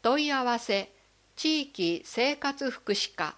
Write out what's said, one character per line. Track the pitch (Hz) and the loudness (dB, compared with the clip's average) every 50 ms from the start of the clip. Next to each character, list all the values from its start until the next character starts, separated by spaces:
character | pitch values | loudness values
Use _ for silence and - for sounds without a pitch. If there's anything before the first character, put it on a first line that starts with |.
問 | - 226 262 302 302 | 4 4 4 4 2
い | 294 | 2
合 | 285 269 247 | 0 0 2
わ | 247 240 233 | 0 0 0
せ、 | - - 202 196 190 - - _ _ _ _ _ _ _ _ | 0 0 0 0 0 -4 -14 _ _ _ _ _ _ _ _
地 | - - 311 311 302 277 | -2 0 2 2 2 -2
域 | 285 - - 180 170 170 - - | -4 -4 -2 0 0 0 -2 -6
生 | - - 220 240 277 294 | -6 -2 0 2 2 0
活 | 285 - - 277 - 277 262 | 0 -2 -4 -2 -2 -4 -4
福 | 247 - _ - 202 | -4 -6 _ -2 -2
祉 | - - - - | -2 -2 -6 -4
課 | - 165 151 - | -4 -4 -4 -4